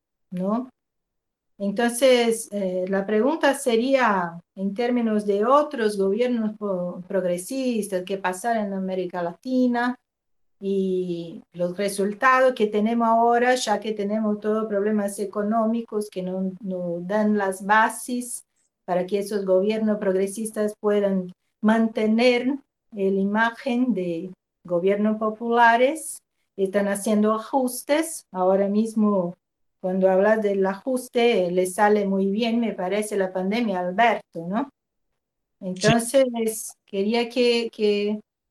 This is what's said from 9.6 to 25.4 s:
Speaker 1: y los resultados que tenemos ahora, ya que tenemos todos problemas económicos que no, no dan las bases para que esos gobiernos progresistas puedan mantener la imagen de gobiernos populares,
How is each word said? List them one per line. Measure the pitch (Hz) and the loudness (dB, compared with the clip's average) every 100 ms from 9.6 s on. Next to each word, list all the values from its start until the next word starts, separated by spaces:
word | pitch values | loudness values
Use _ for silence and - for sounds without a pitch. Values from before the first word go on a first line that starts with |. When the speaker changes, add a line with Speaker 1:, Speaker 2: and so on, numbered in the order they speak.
| 247 240 247 247 _ _ _ _ _ _ | 2 2 -2 -4 _ _ _ _ _ _
Speaker 1:
y | 196 196 190 185 180 170 170 - - | -4 -2 0 -2 -4 -6 -8 -14 -18
los | 170 175 180 | -6 -4 -2
resultados | 202 196 202 202 262 262 262 | -4 -2 -4 0 2 4 4
que | 254 208 | 2 0
tenemos | 208 214 233 226 | 0 0 0 2
ahora, | 226 233 240 247 254 | 4 4 4 4 2
ya | 226 208 | 0 -2
que | 220 | -2
tenemos | 214 202 220 214 208 | -4 -4 -2 -2 -2
todos | 214 214 220 | -2 -2 -2
problemas | 202 208 214 202 202 | -2 0 0 -2 -4
económicos | 196 214 208 226 220 233 226 214 208 | -6 -4 -2 0 0 -2 -4 -6 -6
que | 190 | -6
no, | 180 185 190 185 | -6 -4 -4 -6
no | 202 185 175 170 | -8 -6 -4 -6
dan | 180 208 214 208 | -2 0 2 2
las | 190 190 196 | 0 -4 2
bases | 214 226 - - 247 247 - - _ _ _ - | 4 4 0 -8 -8 -6 -12 -16 _ _ _ -4
para | 180 180 | -2 -2
que | 202 | -4
esos | 196 214 | -2 -4
gobiernos | 190 185 202 220 214 208 | 2 2 4 0 0 0
progresistas | 196 190 196 202 220 - 214 208 | 0 0 -2 -4 -8 -4 -4 -2
puedan | 208 208 202 190 180 - _ _ | 0 2 2 0 -4 -12 _ _
mantener | 214 226 220 226 214 220 247 240 247 277 - _ _ | 2 4 2 0 0 4 4 4 0 -4 -8 _ _
la | 214 | -2
imagen | 190 196 196 208 233 233 269 240 254 | 0 0 0 0 0 -2 -4 -2 0
de | 185 180 165 190 - _ _ | -2 -2 -6 -8 -14 _ _
gobiernos | 170 175 190 202 214 214 | -4 0 2 2 0 0
populares, | 220 214 | -2 -4